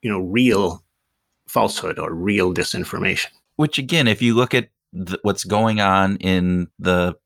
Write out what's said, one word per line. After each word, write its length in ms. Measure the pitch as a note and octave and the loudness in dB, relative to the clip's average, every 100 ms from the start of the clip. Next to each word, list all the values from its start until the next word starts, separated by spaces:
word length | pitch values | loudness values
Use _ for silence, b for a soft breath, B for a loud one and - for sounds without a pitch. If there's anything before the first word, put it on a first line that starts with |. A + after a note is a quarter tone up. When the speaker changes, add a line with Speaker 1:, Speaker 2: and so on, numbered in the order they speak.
Speaker 1:
you 80 | A#2 | -2
know, 100 | G2 | -4
real 640 | F2+ G#2+ B2+ G2+ F#2+ E2 _ _ _ _ _ _ - | 0 2 4 4 0 -4 _ _ _ _ _ _ -4
falsehood 520 | - G#2+ - F2+ D#2 | 0 0 -2 -6 -6
or 140 | D#2+ | -6
real 400 | E2 F#2 G2+ F#2 | -4 -2 0 0
disinformation. 760 | F2 F2 - E2+ - F#2 F2+ - _ _ - | 0 -4 -6 -6 -4 -4 -4 -8 _ _ -2
Speaker 2:
Which, 200 | D3+ - | -2 -2
again, 300 | C3 E3+ C3+ | -2 0 2
if 140 | B2 | 2
you 120 | A#2+ | 2
look 200 | A2+ B2+ | 2 2
at 160 | B2+ A2+ _ _ F2+ F2+ | 0 -4 _ _ -12 -10
th-, 140 | F#2 | -4
what's 200 | G#2 F#2+ | -2 -4
going 360 | F#2 G#2 A2 G#2+ | -2 0 0 2
on 360 | G2+ F#2+ F#2+ G2+ | 2 4 2 0
in 500 | F#2+ F#2 F2+ F2+ F2 _ | 0 2 2 0 -2 _
the 360 | F2+ F2+ F2 E2 | 0 2 2 -4